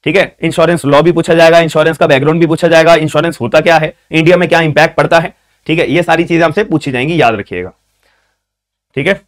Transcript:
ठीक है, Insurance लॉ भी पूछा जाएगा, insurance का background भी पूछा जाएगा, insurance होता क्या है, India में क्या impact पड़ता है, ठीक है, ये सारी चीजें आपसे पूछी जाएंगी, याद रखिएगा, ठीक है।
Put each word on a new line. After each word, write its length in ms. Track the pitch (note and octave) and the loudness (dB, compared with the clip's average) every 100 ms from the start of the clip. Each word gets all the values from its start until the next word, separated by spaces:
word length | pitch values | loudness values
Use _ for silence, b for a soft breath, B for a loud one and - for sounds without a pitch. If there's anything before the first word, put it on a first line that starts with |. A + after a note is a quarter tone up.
ठीक 120 | - G3 | 0 -2
है, 200 | D#3+ _ | -2 _
Insurance 440 | E3 D#3 E3 E3+ C#3 | -6 0 0 0 2
लॉ 160 | D3+ | 2
भी 100 | D#3+ | 2
पूछा 220 | E3 E3 | 0 0
जाएगा, 260 | E3 E3 E3+ | 2 4 4
insurance 380 | E3 D#3 D#3+ D#3+ | 0 0 -2 0
का 100 | E3 | 0
background 320 | C3+ C#3+ E3 | 0 0 0
भी 80 | E3 | 0
पूछा 200 | D#3+ E3+ | 0 2
जाएगा, 280 | E3 E3 E3 | 2 4 2
insurance 420 | D#3 D3+ E3 - | 2 -2 -4 -6
होता 180 | A#2+ D#3 | -2 0
क्या 180 | E3 D#3+ | 2 0
है, 160 | D#3 _ _ | 0 _ _
India 260 | D#3+ D#3+ F3+ | 0 2 2
में 120 | E3+ | 2
क्या 120 | E3 | 0
impact 360 | E3 D3 E3 - | 0 0 0 0
पड़ता 220 | C#3+ E3 | 0 0
है, 140 | E3 _ _ _ - | -2 _ _ _ -6
ठीक 120 | E3 | -4
है, 120 | D3 | -2
ये 120 | D3+ | -2
सारी 200 | E3+ D#3+ | 0 -2
चीजें 220 | E3+ E3 E3 | 0 0 0
आपसे 180 | G3+ | -2
पूछी 280 | G#3+ D#3 D3 | -2 -4 -4
जाएंगी, 300 | B2+ C3+ E3+ | -4 -4 0
याद 140 | A#2+ G#2+ | 0 -2
रखिएगा, 360 | G2+ F2+ F2+ _ _ _ _ _ _ _ _ _ _ _ _ C3+ | -8 -10 -12 _ _ _ _ _ _ _ _ _ _ _ _ -6
ठीक 120 | D#3 | -4
है। 140 | F#3+ | -6